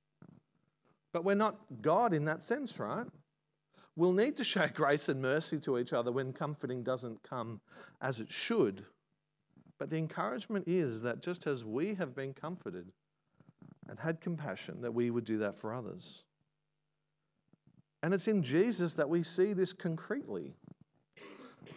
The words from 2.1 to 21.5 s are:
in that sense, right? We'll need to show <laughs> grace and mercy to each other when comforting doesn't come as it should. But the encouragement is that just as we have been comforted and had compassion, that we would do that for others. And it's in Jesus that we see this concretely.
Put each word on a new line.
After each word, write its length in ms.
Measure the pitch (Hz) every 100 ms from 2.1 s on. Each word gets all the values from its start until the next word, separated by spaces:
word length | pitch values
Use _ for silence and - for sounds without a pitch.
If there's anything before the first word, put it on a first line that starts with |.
in 120 | 160 151
that 160 | 160
sense, 380 | - 247 269 -
right? 280 | 214 151 240 - _ _ _ _ _ _ - -
We'll 180 | 175
need 240 | 180 247 294
to 60 |
show 240 | 240 196 151
<laughs> 60 |
grace 360 | 123 147 147 -
and 120 | 139
mercy 380 | 131 147 160 156
to 160 | 143 127
each 160 | 123
other 180 | 131 120
when 220 | 123 131
comforting 500 | 131 151 147 131 127
doesn't 400 | 120 127 120 113
come 380 | - 127 117 107 - - - _
as 180 | 131 120
it 120 | 113
should. 540 | - - 226 123 98 - _ _ _ _ _ _ _ - _
But 120 | 143
the 80 | 160
encouragement 680 | 160 165 190 254 - 208 170
is 340 | 180 147 110
that 200 | 120 117
just 260 | 170 175 160
as 180 | 135 113
we 300 | 113 185 202
have 200 | 160 127
been 180 | 135
comforted 580 | 135 151 180 - 90 90 - _ _ _ _ - _ - - -
and 120 | -
had 220 | 160 165
compassion, 600 | - 165 147 95 - -
that 120 | 120
we 160 | 117 120
would 160 | 117 110
do 120 | 110
that 160 | 104 98
for 180 | 110
others. 520 | 120 107 90 - - - _ _ _ _ _ _ _ _ _ _ _ _ _ _ _ _ _
And 120 | 160
it's 140 | 190 226
in 140 | 208
Jesus 540 | 131 147 226 185 175 156
that 140 | 143
we 140 | 175
see 300 | 165 - 190
this 200 | 190 180
concretely. 840 | - 180 165 - 269 - 98 71 - - - _ _ _ - - - -